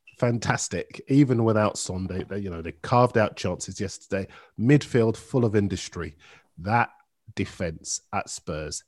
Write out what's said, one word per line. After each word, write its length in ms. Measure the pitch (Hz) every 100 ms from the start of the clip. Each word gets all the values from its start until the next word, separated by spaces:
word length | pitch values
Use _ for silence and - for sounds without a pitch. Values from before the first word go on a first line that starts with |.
| _ -
fantastic. 840 | 123 117 - 120 - 87 - - -
Even 360 | 139 131 117
without 320 | 113 107 104 -
Son, 300 | - 92 92
they, 160 | 92
they, 160 | - 98
you 100 | 98
know, 140 | 82
they 100 | 82
carved 460 | - - 123 123 113
out 180 | 104 -
chances 420 | 95 85 - -
yesterday. 500 | 98 - - 98 92 - - -
Midfield 560 | 113 143 - 123 113
full 300 | - - 135
of 100 | 117
industry. 600 | 104 101 92 - 90 78 - - - _ -
That 320 | 92 117 - _ _ _ -
defense 680 | - 95 - 87 80 - - -
at 160 | 101 -
Spurs 520 | - - 76 78 -